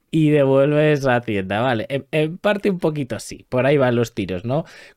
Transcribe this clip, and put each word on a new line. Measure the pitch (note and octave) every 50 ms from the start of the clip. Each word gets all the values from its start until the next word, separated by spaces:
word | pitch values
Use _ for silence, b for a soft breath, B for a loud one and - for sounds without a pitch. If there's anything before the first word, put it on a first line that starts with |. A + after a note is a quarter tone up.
| _ -
y | - D#3+ D#3 D3
devuelves | D3+ C#3+ C3+ C3+ C3+ C3+ C#3 D3 D3 D3+ D#3 D3+ D3+ C3+ C#3
a | B2+ B2
Hacienda. | A#2+ A#2 A#2 G#2 G2 F#2+ F#2 G2+ G#2+
Vale, | B2 C3 A#2+ G#2+ - -
en, | C#3 C3+ - -
en | D#3 D#3 D#3 D#3 F3+
parte | - - G#3 G#3 G3+ - G#3
un | F#3
poquito | F3 - D#3 D3+ D3 C3 - G#2+ G2
sí. | - - G2 - - -
Por | B2+ B2+ B2
ahí | C#3 D3+
van | C#3 B2+ B2 A#2+
los | A#2+ A#2 - -
tiros, | A2+ F#2+ E2+ F#2 F2 -
¿no? | A#2 C3+ D#3+ - B B B B B B